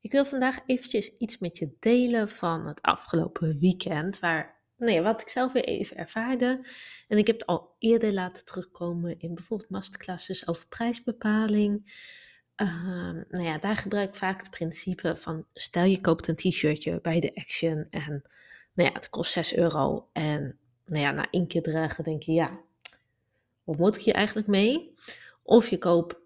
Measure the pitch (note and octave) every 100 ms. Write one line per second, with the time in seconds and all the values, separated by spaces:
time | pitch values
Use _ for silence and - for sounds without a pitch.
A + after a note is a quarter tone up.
0 | G#3+ C#4 C#4 C4+ B3+ C4 - B3+ - A3
1 | G3 _ A3+ - F3 - D3+ - A3 B3
2 | B3 A#3 G#3 - F3 E3 E3 D3+ - -
3 | - E3 E3 - D#3+ D3 F3+ F3+ E3+ D3+
4 | E3+ G3 F3 D#3+ - _ _ _ A#3 F3
5 | F#3 A3 - - B3+ B3+ - - - -
6 | - A3+ A#3 B3+ B3 C4 B3+ - - -
7 | _ G#3+ G#3+ A3+ - E3+ - _ A3 A3+
8 | A3 G3 F3+ F3+ - - - - F3 E3+
9 | E3+ E3 E3 E3 - G#3+ - G3 F#3+ F#3+
10 | - F3 - F#3 - E3+ - - A#3 A#3
11 | - G#3+ G#3+ G#3+ A3 G#3 G#3 G#3 - -
12 | - - - _ _ - G3+ E3 F3+ F3+
13 | F3 E3 - F3+ E3+ D#3 G3 G#3+ G3 G3+
14 | G3 - F#3+ F#3+ - - E3 - - F3
15 | E3 E3 - D#3+ - - - F3 F#3 F#3+
16 | F#3 E3 - D#3+ F#3 - D3+ D3+ - E3+
17 | E3+ E3 - - - - E3 D#3 - D#3+
18 | D3 C#3+ - _ - - _ - D3+ -
19 | - - D#3+ F3+ E3 - E3+ D3+ C#3 C#3
20 | - - D#3 D3+ C#3+ - _ _ - D3+
21 | C#3+ C#3+ - F#3 E3+ E3+ E3 D#3+ D#3 -
22 | D#3+ D#3 - E3 D#3 - - _ - -
23 | _ _ _ _ _ _ - D3+ F3+ -
24 | - - G#3 G#3+ G#3 G3 G#3+ D4+ - _
25 | - - - _ - A#3+ - F3 F3+ E3+
26 | E3+ -